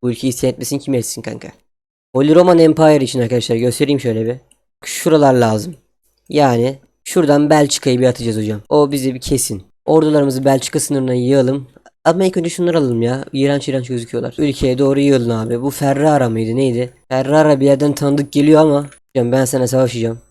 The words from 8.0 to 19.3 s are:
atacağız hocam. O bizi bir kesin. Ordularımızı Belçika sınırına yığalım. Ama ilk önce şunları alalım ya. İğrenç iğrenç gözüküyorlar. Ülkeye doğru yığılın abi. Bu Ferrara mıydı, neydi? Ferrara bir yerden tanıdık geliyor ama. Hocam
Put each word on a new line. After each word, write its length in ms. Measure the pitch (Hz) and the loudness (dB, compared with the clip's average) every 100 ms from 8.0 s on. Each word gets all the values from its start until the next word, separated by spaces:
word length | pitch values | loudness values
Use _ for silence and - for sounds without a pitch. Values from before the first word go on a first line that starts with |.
| 127 | 0
atacağız 320 | 120 117 110 | 0 -4 -4
hocam. 240 | 107 107 - | -4 -6 -2
O 220 | 147 143 | 0 0
bizi 220 | 139 131 | 0 -4
bir 80 | 127 | -6
kesin. 420 | - 139 - 101 - _ - | -4 -4 -4 -8 -14 _ 0
Ordularımızı 600 | 156 156 151 139 131 135 | 2 2 2 0 0 0
Belçika 340 | 135 - 151 | 0 -2 -6
sınırına 340 | - 143 131 | -4 -4 -2
yığalım. 540 | 123 123 139 127 139 135 _ _ _ | -2 0 2 2 -2 -8 _ _ _
Ama 220 | - 170 190 | -2 2 0
ilk 120 | 185 | 0
önce 120 | 170 | -4
şunları 280 | 165 175 165 | -2 -2 0
alalım 240 | 139 117 | 0 0
ya. 240 | 120 131 139 | -2 -4 -6
İğrenç 340 | 135 139 143 139 | -2 0 0 -2
iğrenç 200 | 135 123 | -6 -4
gözüküyorlar. 460 | 123 117 120 123 - | -8 -6 -8 -8 -4
Ülkeye 400 | 147 135 135 127 | -2 0 -2 0
doğru 220 | 139 139 | 0 2
yığılın 300 | 143 135 120 | 2 2 0
abi. 320 | 113 113 120 | -2 -4 -4
Bu 80 | 135 | -4
Ferrara 600 | - 139 139 151 147 123 | -4 -2 0 2 2 0
mıydı, 260 | 113 113 117 | -2 -2 -2
neydi? 380 | 135 117 123 _ _ | -2 -2 -6 _ _
Ferrara 500 | 131 131 151 151 143 | -6 0 2 4 4
bir 60 | 139 | 2
yerden 300 | 139 147 143 | 2 0 -2
tanıdık 360 | 147 143 143 | -2 -2 -2
geliyor 300 | 143 143 156 | 0 4 6
ama. 280 | 156 143 143 - _ 135 | 4 2 -4 -16 _ -4
Hocam 160 | 120 | 0